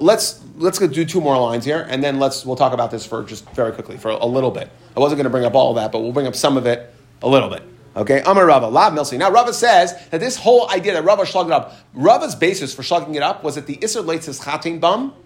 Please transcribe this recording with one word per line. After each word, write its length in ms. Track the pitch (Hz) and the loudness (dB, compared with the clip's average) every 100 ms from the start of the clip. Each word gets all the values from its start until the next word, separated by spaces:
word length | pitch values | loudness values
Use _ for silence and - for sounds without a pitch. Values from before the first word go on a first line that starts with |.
let's, 440 | 160 220 - - - - | 2 2 0 -8 -16 -4
let's 200 | 180 180 | -2 0
go 80 | 175 | -2
do 200 | 143 165 | 0 -2
two 160 | 185 | 0
more 160 | 147 131 | 0 2
lines 260 | 120 117 | 0 -2
here, 220 | 127 160 156 | -2 -4 -4
and 160 | 131 | -4
then 140 | 143 135 | -2 0
let's, 260 | 135 - | -2 -2
we'll 120 | 127 127 | -6 0
talk 180 | 135 | 0
about 160 | 120 117 | 0 -4
this 160 | 113 - | -6 -8
for 180 | 113 | -10
just 240 | 101 110 - | -10 -14 -10
very 200 | - 113 | -4 -4
quickly 240 | 110 - 98 | -4 -14 -10
for 140 | 110 | -6
a 160 | 110 120 | -4 -2
little 240 | 131 127 | 0 -2
bit. 200 | - - - - | -4 -12 -18 -8
I 60 | - | 0
wasn't 160 | 143 147 | 0 0
gonna 120 | 131 | 0
bring 160 | 127 120 | 0 2
up 80 | |
all 160 | 135 127 | 4 4
of 60 | 117 | 2
that, 140 | 110 | -2
but 100 | 113 | -4
we'll 120 | 117 | -4
bring 140 | 139 131 | -2 -2
up 100 | - | 0
some 220 | 143 135 | 0 2
of 80 | 117 | 0
it 260 | 120 - - _ - | -2 -6 -20 _ -6
a 60 | 117 | 2
little 200 | 135 90 | 2 2
bit. 140 | 85 - - - 98 | -8 -16 -20 -12 -4
Okay, 240 | 107 135 180 | 0 2 4
Amar 180 | 196 | 4
Rava, 240 | 170 135 113 | 6 6 4
Lav 240 | 143 202 | 2 2
Milsi. 240 | 151 139 127 | 2 -4 -2
Now 140 | 185 | 2
Rava 240 | 226 240 | 2 2
says 400 | - 233 185 175 - - | 0 4 4 4 -2 -8
that 100 | 165 | -4
this 160 | 247 - | -4 0
whole 340 | 226 247 208 | 4 4 4
idea 220 | 190 202 | -2 -2
that 120 | 165 | 0
Rava 180 | 175 160 | 2 2
shlugged 240 | 185 185 170 | 2 -2 0
it 80 | |
up, 200 | 143 - - _ | 0 -2 -18 _
Rava's 400 | - 170 269 302 | 0 4 4 2
basis 400 | 131 170 185 143 | -2 -2 -2 -8
for 80 | - | -8
shlugging 320 | - 175 151 | -2 -2 -2
it 80 | 151 | -4
up 200 | 156 - | -4 -4
was 120 | 151 | -8
that 120 | 143 143 | -8 -10
the 100 | 139 | -8
Isser 280 | 220 233 | -6 -6
Leitzis 400 | 165 165 160 127 | -4 -6 -6 -12
Chatin 340 | 143 151 170 165 | -8 -6 -6 -2
Bum 360 | 165 220 269 - | 0 0 -4 -12